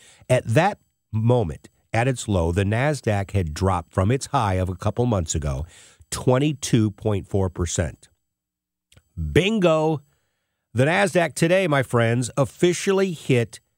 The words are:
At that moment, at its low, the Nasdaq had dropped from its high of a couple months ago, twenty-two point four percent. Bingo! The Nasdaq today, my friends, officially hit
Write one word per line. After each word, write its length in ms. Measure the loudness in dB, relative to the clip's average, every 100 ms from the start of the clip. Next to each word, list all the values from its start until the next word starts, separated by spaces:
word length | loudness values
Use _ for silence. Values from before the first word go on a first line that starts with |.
| -20 _ 0
At 160 | 0
that 360 | 2 2 2 -2 _ _ _
moment, 560 | -2 2 2 0 -6 -16 _ _
at 160 | -2 -2
its 180 | -4 -2
low, 240 | 0 0
the 140 | 0
Nasdaq 640 | 0 0 -2 -2 -2 -2 -2
had 240 | -4 -4
dropped 380 | -2 0 0 -2
from 180 | 0 2
its 160 | 0 0
high 280 | 0 0
of 140 | 0 -2
a 60 |
couple 320 | -4 -4 -2 0
months 300 | 0 0 -2
ago, 300 | -2 -6 -8 -14 -20 _ _
twenty-two 800 | -4 2 2 2 -2 0 2 2
point 380 | 0 -4 -4 -2
four 200 | -2 -2
percent. 600 | -2 -4 -2 -4 -8 _ _ _ _ _ _ _ _ _ _ _ -8 0
Bingo! 680 | 0 2 2 2 2 0 -4 -8 _ _ _ _ _ _
The 120 | 0 0
Nasdaq 480 | 2 2 0 -2
today, 340 | 0 2 2 2
my 160 | 0
friends, 440 | 0 2 2 0 -2 -2
officially 760 | -4 0 0 0 0 0 -2
hit 480 | -4 0 0 0 -8 _